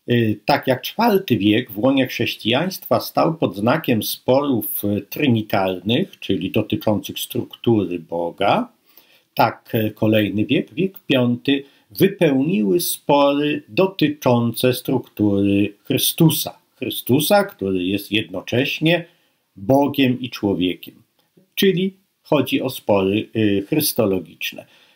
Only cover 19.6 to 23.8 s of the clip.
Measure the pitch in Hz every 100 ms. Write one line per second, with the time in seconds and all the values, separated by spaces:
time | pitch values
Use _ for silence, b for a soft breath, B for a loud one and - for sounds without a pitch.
19.6 | 98 135 139 135 131 123 123 - 101 90
20.6 | 90 85 - - _ _ _ _ _ -
21.6 | 196 175 190 - _ _ - 151 127 131
22.6 | 127 - - 101 95 107 - 113 107 98
23.6 | 98 104